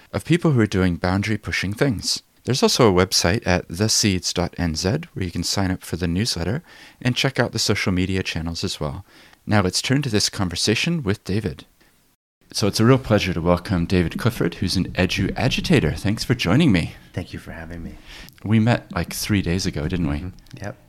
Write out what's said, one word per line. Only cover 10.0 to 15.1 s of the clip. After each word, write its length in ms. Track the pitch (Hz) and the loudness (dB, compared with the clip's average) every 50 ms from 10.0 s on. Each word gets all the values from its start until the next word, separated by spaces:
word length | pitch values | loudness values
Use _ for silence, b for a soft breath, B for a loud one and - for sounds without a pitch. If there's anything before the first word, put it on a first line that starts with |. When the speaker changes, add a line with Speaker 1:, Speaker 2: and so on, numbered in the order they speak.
Speaker 1:
to 80 | 147 127 | 0 0
this 180 | 104 101 - - | 0 0 0 0
conversation 720 | - - 98 87 - - - 107 110 - - 165 175 165 123 | -2 -2 -4 -4 -2 -2 0 0 0 0 0 0 -2 0 0
with 200 | 95 104 - - | -2 -2 -2 -4
David. 420 | - 92 110 104 85 67 - - - _ b b b b b _ _ _ _ _ _ _ _ _ _ | -4 -2 -2 -2 -4 -6 -8 -14 -20 _ b b b b b _ _ _ _ _ _ _ _ _ _
So 140 | - - 107 98 | -4 0 0 0
it's 120 | - - | 2 4
a 60 | 110 | 6
real 120 | 120 135 123 | 6 6 4
pleasure 360 | - - 110 101 - 95 85 | 4 2 2 2 2 2 -2
to 80 | 90 | 0
welcome 440 | 80 87 87 87 - - 95 87 85 | 2 2 2 2 2 0 0 0 0
David 320 | 80 98 90 85 80 - - | 2 2 2 2 2 -2 -2
Clifford, 380 | - 113 - - - 165 - | -2 -2 0 0 -2 -2 -2
who's 200 | - - 87 - | -2 -4 -2 -2
an 160 | 95 85 92 - | -2 -2 -2 0
edu 380 | - 92 - | 0 0 0